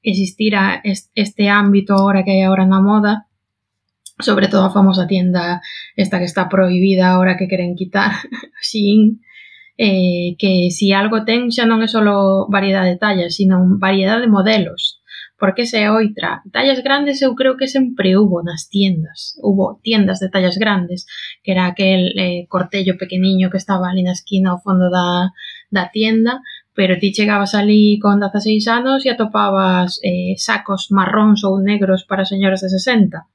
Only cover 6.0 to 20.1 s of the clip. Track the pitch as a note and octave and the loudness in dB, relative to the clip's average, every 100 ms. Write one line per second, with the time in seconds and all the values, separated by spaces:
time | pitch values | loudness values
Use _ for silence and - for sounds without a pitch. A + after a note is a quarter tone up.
6 | G3+ F#3 F3+ G3 G3+ F#3+ F#3 F3+ F#3+ F#3 | -2 -2 -2 -4 -2 0 2 2 2 4
7 | F3+ F#3 F#3 F3+ F#3 F#3 F3 F3 F#3 G3 | 4 4 2 0 -2 -4 -4 -6 -4 -2
8 | G#3 G#3+ - - - - - A3 G3+ G#3+ | -2 -4 -12 -18 -18 -12 -8 -2 2 4
9 | G#3+ A3+ _ - - - _ - G#3+ F#3+ | 4 0 _ -20 -20 -20 _ -2 0 2
10 | F3+ F3 F3 E3+ G3 F#3 F3+ F3 G3 G3 | 0 0 -4 -2 0 2 0 0 0 2
11 | G#3+ A3 G#3+ A#3 B3 A#3 A3+ A3+ A3+ A3+ | 0 -2 0 -2 0 0 0 2 0 2
12 | G#3 G3+ G3 F#3+ F#3+ G3 G3 F#3+ F#3 F3 | 2 2 2 2 0 -2 0 0 0 0
13 | G#3 F#3+ F3 F3 F#3+ F#3 F3+ G3+ F#3+ G3 | -2 -2 -4 0 2 4 2 2 0 0
14 | F#3+ A3+ A#3+ G3+ G3 A3 D#3+ - - - | 0 0 2 2 2 0 -2 -6 -8 -8
15 | _ - - _ G3 F#3+ A#3 A#3 G#3 A3 | _ -20 -20 _ -2 -2 -2 0 2 2
16 | G#3+ G#3 E3+ F3+ G3 A#3 C4+ C4 C4+ C#4 | 0 -2 -8 -8 -8 -2 0 0 0 -2
17 | C#4+ C#4 C4+ A#3+ C4 C4 C4 C4+ B3+ - | 0 0 -2 2 0 0 -2 0 -2 0
18 | F#3+ F#3+ G#3 F3 E3+ E3 - G3 G3 E3 | 2 4 2 0 -4 -10 -6 -2 0 0
19 | D#3 - - - G#3 G3 F#3 - A3 A3 | -6 -10 -16 -4 -2 0 -2 -4 -2 0
20 | F#3+ | 0